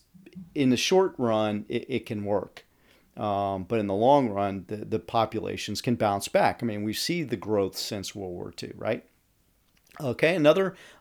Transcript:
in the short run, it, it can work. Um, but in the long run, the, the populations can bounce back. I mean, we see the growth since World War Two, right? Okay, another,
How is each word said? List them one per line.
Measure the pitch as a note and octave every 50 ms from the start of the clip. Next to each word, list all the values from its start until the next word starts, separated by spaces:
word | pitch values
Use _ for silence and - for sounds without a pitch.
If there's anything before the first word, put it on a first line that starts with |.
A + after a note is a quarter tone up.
| _ _ _ - - - - F#3 - - -
in | D3+ C#3 C3
the | B2 A#2
short | - - F#3+ F#3+ F#3+ F#3 - -
run, | C3 A#2 A2 A2 G#2+ G#2+ G#2+ G#2 G#2+ -
it, | B2+ A#2+ - -
it | C3 A2+ A2
can | - A#2 G#2 G2+
work. | G2+ G#2 G2 - - _ - - _ _ _ _ _ _ _ _ _ _ -
Um, | A#2 G#2 G2+ G2 G2+ G2 G2 F#2+ F#2
but | - A#2+ A2+
in | G#2+ G2
the | F#2+
long | G2+ A2+ B2+ C#3+ C#3+ C3+ A2+
run, | G2+ G2 G2+ G2+ G2 G2 F2 -
the, | G#2+ G#2+
the | G#2+ - G#2 G#2+
populations | - - - A#2 A2 - - A2 F#2 G2 G2 G2 - - G#2 -
can | - C3 A#2+
bounce | A#2 A2+ G#2 G2+ G2 G2 -
back. | - F#3+ F#3+ A#2 F#2 -
I | B2+
mean, | A#2 G#2 G#2 G#2
we | G#2+ G#2
see | - - - E3+ F3 D#3+
the | A#2 B2 G2
growth | F2 G2+ A2 G2+ G2 F#2+ - -
since | - - A#2 G#2 F#2 - -
World | G#2+ G2 F#2 F2+
War | F2+ G2+ G2+
Two, | - - - - - -
right? | - G#2 A2+ C#3+ - _ _ _ _ _ _ _ _ _ _ _ _ _ _ _ _ _ - -
Okay, | D#3 C3 A#2 - - D#3 F3
another, | F#3 D3 D3 D#3 F#3+ F#3+ F#3 - - - - - -